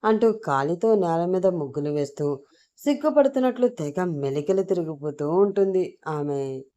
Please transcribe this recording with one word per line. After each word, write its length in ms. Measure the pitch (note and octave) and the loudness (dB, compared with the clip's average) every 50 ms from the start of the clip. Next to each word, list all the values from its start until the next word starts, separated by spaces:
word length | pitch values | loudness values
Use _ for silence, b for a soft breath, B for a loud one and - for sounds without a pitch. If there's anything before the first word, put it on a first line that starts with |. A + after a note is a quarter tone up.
| - | 2
అంటూ 280 | A3 A3 G#3+ A#3 A3+ | 2 2 4 4 2
కాలితో 640 | G#3+ A3 - - C#3+ C3+ C#3 D3 E3+ F3 - A3+ A3 | 2 0 -2 -2 0 0 2 0 -2 0 2 2 4
నేల 300 | G#3 F#3 E3+ E3 E3 E3+ | 4 4 2 2 0 0
మీద 220 | F3+ F#3 F#3 F3+ F#3+ | 0 0 2 2 2
ముగ్గులు 420 | F3+ E3+ D3 C3+ - D3+ C#3+ D3 | 0 0 -6 -6 -6 -6 -4 -2
వేస్తూ 500 | D3 D3 C#3+ C#3+ - - D3+ C#3+ C#3+ C#3 b b b b b b b _ | -2 -2 -2 -4 -4 -4 -4 -4 -4 -4 b b b b b b b _
సిగ్గుపడుతున్నట్లు 880 | - C#4+ D4 C#4+ - D#4 - D4 C#4 C4+ C#4 C4+ B3+ B3+ A#3+ B3 B3 A#3+ | -2 -2 -2 2 0 2 4 4 4 4 2 2 0 0 0 2 0 0
తెగ 360 | B3 - D#3 D3 C#3+ F#3 F3+ | 0 -2 -8 -6 -2 -2 -2
మెలికలు 600 | F3+ E3 C#3+ C#3 C#3 C3+ D3+ D3 D3+ F#3+ G3 F#3+ | -2 -2 -2 -2 -2 -2 -2 0 0 0 0 2
తిరిగిపోతూ 680 | F#3+ F#3+ F3 E3+ D#3+ D#3+ C#3+ C#3+ D3+ C#3+ - D3 C#3+ | 0 0 -2 0 -4 -6 -6 -8 -8 -6 -4 -4 0
ఉంటుంది 680 | D#3+ F#3 G3+ G#3 F#3+ G3+ G3 G3 F#3+ F#3 F3+ - - _ _ D#3+ | 2 2 2 2 2 0 0 2 2 0 -2 -2 -6 _ _ -6
ఆమె. 540 | D#3 D3 D3 D3 C#3+ C#3 C#3 C3+ C3+ C3 C3 _ _ | -4 -4 -2 -2 -2 -4 -4 -4 -6 -10 -12 _ _